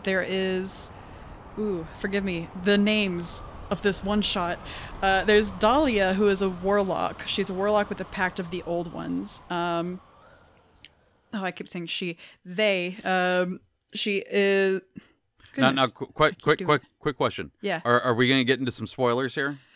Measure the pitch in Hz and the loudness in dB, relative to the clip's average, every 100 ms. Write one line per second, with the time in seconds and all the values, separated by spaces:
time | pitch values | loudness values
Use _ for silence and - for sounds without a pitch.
0 | 196 190 - 190 190 185 190 - - - | -2 0 0 0 0 -2 -2 -4 -6 -10
1 | - - - - - - 214 180 160 - | -18 -18 -18 -18 -12 -6 -4 -4 -6 -8
2 | 202 202 196 170 170 190 180 202 202 214 | -4 -2 -2 -4 -6 -2 4 6 6 4
3 | 202 175 170 - - - - 190 202 185 | 2 -2 -2 -4 -6 -12 -6 -2 0 0
4 | 190 208 196 196 175 175 - - - - | 0 0 0 -2 -2 -4 -8 -12 -12 -2
5 | 196 190 185 208 208 185 214 277 302 214 | 2 4 6 4 4 2 4 6 4 4
6 | 190 190 208 190 190 180 185 202 190 160 | 2 4 2 2 0 0 2 2 2 0
7 | - - - - 190 185 202 208 208 196 | -2 -4 -6 -4 -2 -2 2 2 0 -4
8 | 185 - 185 185 170 175 170 170 170 - | -8 -2 -2 -2 -6 -6 -4 -4 -4 -8
9 | 170 175 202 - - 175 175 170 175 185 | -6 -6 -6 -10 -6 -4 -2 -2 -4 -8
10 | - _ - - _ _ _ _ - _ | -14 _ -20 -20 _ _ _ _ -20 _
11 | _ _ _ 214 190 180 - 180 170 - | _ _ _ -6 -6 -8 -10 -10 -8 -6
12 | 180 165 - - 180 180 214 190 175 185 | -6 -8 -14 -20 -8 0 2 2 -2 -4
13 | 190 185 180 180 180 185 _ _ _ 208 | -2 0 2 2 0 -4 _ _ _ -6
14 | 214 196 - 202 196 196 190 190 - - | -2 -2 0 2 4 4 2 0 -4 -20
15 | - _ _ _ - - 131 135 131 - | -20 _ _ _ -10 2 2 4 2 0
16 | 120 - 151 - - 156 180 147 - _ | -6 2 2 2 0 2 2 0 -2 _
17 | 151 135 131 - 76 - - 170 120 120 | -6 -2 -2 -2 -10 -8 -6 -2 2 2
18 | 127 113 123 135 123 127 127 - 110 - | 4 4 4 4 4 2 0 -4 -6 0
19 | 123 120 131 151 139 143 _ | 0 2 -2 -4 -4 -6 _